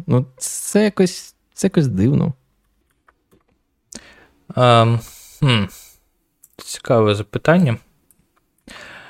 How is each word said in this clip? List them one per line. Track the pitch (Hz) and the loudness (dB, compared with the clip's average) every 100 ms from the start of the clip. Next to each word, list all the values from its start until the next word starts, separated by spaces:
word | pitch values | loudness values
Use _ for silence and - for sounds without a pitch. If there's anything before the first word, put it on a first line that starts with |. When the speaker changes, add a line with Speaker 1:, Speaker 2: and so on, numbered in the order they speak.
| - | -2
Speaker 1:
Ну, | 123 - _ | -2 -2 _
це | - - - 202 | -12 -10 -2 0
якось, | 214 - 185 - - _ _ | 0 0 -2 -2 -18 _ _
це | - 190 | -6 -2
якось | - 139 | 0 0
дивно. | - 113 143 - - _ _ _ _ _ _ _ _ _ _ _ _ _ _ _ - - - _ _ _ - | 0 0 0 -2 -6 _ _ _ _ _ _ _ _ _ _ _ _ _ _ _ -20 -20 -20 _ _ _ 0
Speaker 2:
Ем, | 123 117 113 117 - - - - | 4 4 4 0 -6 -20 -20 -2
хм. | 143 113 95 - - _ _ _ _ _ _ - | 0 0 -2 -10 -20 _ _ _ _ _ _ -20
Цікаве | - - - 120 107 104 | -18 -14 -2 2 2 -2
запитання. | 104 - - 175 151 110 _ _ _ _ _ _ _ _ _ - - - | -6 -4 2 2 2 -2 _ _ _ _ _ _ _ _ _ -20 -20 -20